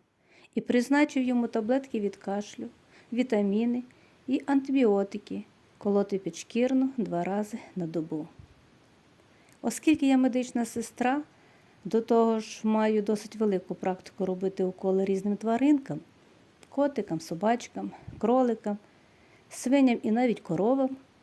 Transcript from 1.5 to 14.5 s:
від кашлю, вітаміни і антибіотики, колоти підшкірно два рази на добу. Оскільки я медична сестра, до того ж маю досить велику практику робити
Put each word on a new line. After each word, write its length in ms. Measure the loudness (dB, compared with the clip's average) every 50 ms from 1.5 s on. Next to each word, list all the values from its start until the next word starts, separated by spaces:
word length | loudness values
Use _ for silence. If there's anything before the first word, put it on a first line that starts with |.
| -2 -2 0 0 0 0 -2 -4 -4 -4
від 160 | -4 -4 -6
кашлю, 520 | -6 -8 -6 -6 -6 -6 -8 -10 -12 -14 -14 -14 _ _ _ _ -20 -16 _ -2
вітаміни 720 | -2 0 2 2 2 2 2 2 2 0 0 0 -2 -4 -8 -14 _ _ _ _ _ _
і 160 | -4 -4 -2 0
антибіотики, 1000 | 0 0 0 2 2 2 4 4 4 4 2 0 -2 -6 -10 -10 -10 -12 -12 -12 -14 _ _ _ _ _ -6
колоти 400 | -2 0 2 2 2 0 -2 -6
підшкірно 680 | -4 -6 -10 -10 -10 -6 -2 0 0 2 2 2 0 0 -2
два 280 | -2 -4 -2 -2 -2 -2
рази 340 | -2 -2 -4 -4 -6 -8 -12 -14 -12 -8
на 100 | -6 -6
добу. 400 | -4 -4 -4 -4 -4 -6 -10 -10 -12 -16 -20 -20 -20 _ _ _ _ _ _ _ _ _ _ _ _ _ _ _ _ _ _ _ _ _ _ -4
Оскільки 460 | -4 -4 0 2 2 2 4 4 4
я 100 | 4 4
медична 460 | 4 4 2 0 -2 -2 -2 -4 -4
сестра, 580 | -4 -4 -6 -8 -6 -4 -2 0 0 0 0 -4 -6 _ _ _ _ _ _ _ _ _ _ -6
до 160 | -2 -2 0
того 400 | 2 2 4 4 4 4 2 0
ж 200 | -2 -6 -8 -4 -2
маю 400 | 0 2 2 2 2 2 2 0
досить 340 | 0 -2 -2 -4 -8 -6
велику 380 | -2 0 0 0 0 -2 -6 -8
практику 520 | -6 -4 -4 -4 -4 -8 -14 -8 -6 -4
робити 380 | -4 -2 -2 -2 -4